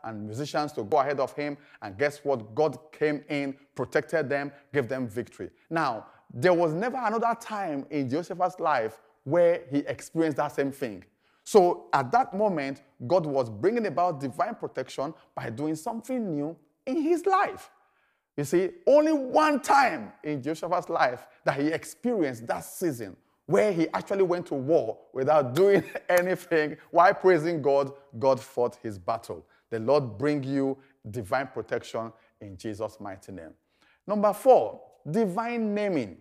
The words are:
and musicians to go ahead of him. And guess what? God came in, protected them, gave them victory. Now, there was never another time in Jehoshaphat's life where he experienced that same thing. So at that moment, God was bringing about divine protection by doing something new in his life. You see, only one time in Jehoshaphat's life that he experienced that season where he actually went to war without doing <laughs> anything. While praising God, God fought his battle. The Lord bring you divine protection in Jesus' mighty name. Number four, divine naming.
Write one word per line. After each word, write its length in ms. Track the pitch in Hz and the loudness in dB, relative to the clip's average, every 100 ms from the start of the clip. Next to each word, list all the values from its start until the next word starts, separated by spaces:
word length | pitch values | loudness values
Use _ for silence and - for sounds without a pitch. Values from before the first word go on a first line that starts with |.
and 220 | 113 107 | -12 -10
musicians 480 | 107 113 147 160 147 | -8 -8 -6 -4 -4
to 120 | 135 | -6
go 120 | 101 147 | 0 0
ahead 240 | 135 139 | 2 0
of 140 | 127 | -4
him. 240 | - 147 139 _ - | -4 -8 -8 _ -16
And 160 | 107 95 | -12 -2
guess 260 | 143 147 | -2 -2
what? 300 | 143 131 107 | -2 -2 -2
God 240 | 110 156 135 - | 0 0 -2 -12
came 320 | - 151 143 - | -2 -2 -2 -4
in, 260 | 143 139 135 _ | -4 -4 -8 _
protected 560 | - 123 156 147 165 131 | -8 -2 -2 0 -2 -2
them, 200 | 139 143 - _ | -4 -4 -12 _
gave 160 | 143 117 | -2 -2
them 180 | 131 120 | -4 -6
victory. 440 | 104 110 - 90 - - | -8 -10 -10 -14 -16 -6
Now, 380 | 165 143 110 - _ - | -2 -2 -4 -12 _ -16
there 220 | 120 180 | 0 4
was 180 | 170 170 | 4 2
never 240 | 160 240 262 | 0 -4 -2
another 400 | 220 226 233 226 | -2 0 0 -2
time 480 | - 208 185 139 - | -6 -6 -6 -6 -4
in 180 | 147 131 | -4 -2
Jehoshaphat's 480 | 147 170 175 180 170 | -2 -4 -2 -2 -2
life 400 | 165 135 143 - _ _ | 0 0 -2 -6 _ _
where 400 | 135 170 170 - - | 0 4 4 4 -2
he 80 | 139 | -4
experienced 580 | 143 131 - 160 160 143 | -2 -6 -6 -2 0 0
that 140 | 147 | -2
same 200 | 147 139 | -2 -4
thing. 320 | - 123 95 - _ _ _ | -4 -8 -10 -18 _ _ _
So 420 | - 208 175 - - | 4 6 6 2 0
at 180 | 143 127 | 0 2
that 220 | 233 254 | 0 0
moment, 480 | 196 214 165 139 135 _ - 120 | 0 0 0 -4 -8 _ -10 0
God 200 | 180 151 | 0 2
was 220 | 135 117 | 0 -2
bringing 380 | 101 170 240 202 | 0 0 0 -2
about 340 | 156 180 143 | 0 -2 -2
divine 360 | 135 175 196 214 | -6 -4 -4 -6
protection 580 | 147 - 131 - 143 156 _ | -10 -8 -8 -6 -8 -8 _
by 160 | - 123 | -12 -8
doing 260 | 113 151 156 | -6 -4 -4
something 580 | 240 226 - 254 208 | -6 -8 -6 -4 -4
new 220 | 147 147 170 _ _ - | -4 -6 -8 _ _ -6
in 140 | 302 | -2
his 240 | 302 349 370 | 0 0 2
life. 440 | 381 370 196 - _ _ _ _ _ _ - | 2 2 -4 -18 _ _ _ _ _ _ -6
You 80 | |
see, 260 | 147 180 185 - - | 0 0 0 0 4
only 260 | 294 302 | 6 6
one 480 | 302 254 311 311 285 | 2 2 2 4 2
time 520 | - 277 247 151 101 - | 4 4 4 0 -8 -10
in 180 | 151 147 | -6 -6
Jehoshaphat's 460 | 131 160 170 175 165 | -4 -6 -2 -2 0
life 400 | 156 139 123 - _ | 2 2 0 -12 _
that 160 | 160 139 | -4 -2
he 80 | 151 | -2
experienced 800 | 160 - - 240 226 143 117 - | -2 -8 -6 -2 0 -2 -2 -6
that 160 | - | -6
season 520 | - - 175 117 101 92 _ _ - | -8 -6 -4 -4 -10 -14 _ _ 0
where 260 | 196 214 | 2 2
he 160 | 170 160 | 2 0
actually 340 | 190 - 196 | -2 -2 0
went 200 | 185 175 170 | 2 0 -4
to 80 | |
war 440 | 143 131 165 113 110 - | -4 2 2 2 -6 -8
without 420 | 127 135 156 127 | -2 2 4 2
doing 300 | 131 196 196 - - | 4 4 4 0 -6
<laughs> 120 | - | 2
anything. 680 | 180 180 175 - 165 151 156 - | 2 2 -2 0 0 0 -4 0
While 240 | 170 185 | 6 6
praising 480 | 202 185 170 160 165 | 6 6 4 2 0
God, 300 | 139 139 135 - _ 113 | 2 2 0 -6 _ -2
God 220 | 135 127 | 0 0
fought 360 | - - 120 - | -2 -2 -2 -4
his 160 | 113 98 | -12 -8
battle. 480 | 87 113 - 85 - _ _ | -6 -6 -8 -14 -16 _ _
The 80 | 113 | -4
Lord 400 | 113 147 127 101 | 2 2 0 -2
bring 240 | 147 147 | -2 -2
you 340 | 131 139 135 135 _ _ - | -2 -2 -2 -4 _ _ -12
divine 380 | 113 98 131 131 | -10 -4 -4 -4
protection 640 | 117 - 117 - 117 113 - _ - | -8 -6 -6 -6 -8 -8 -12 _ -20
in 160 | 104 92 | -18 -12
Jesus' 420 | 113 104 107 - | -10 -6 -8 -8
mighty 320 | 101 95 - | -14 -14 -16
name. 240 | 92 80 - _ _ _ _ | -16 -16 -20 _ _ _ _
Number 280 | - 208 208 | -4 0 2
four, 500 | 190 269 214 107 - - _ 143 | 4 6 6 6 -6 -18 _ -4
divine 640 | 196 208 185 233 240 214 | 0 0 -2 -4 -2 -2
naming. 440 | 208 208 160 104 - | -2 0 -2 -4 -10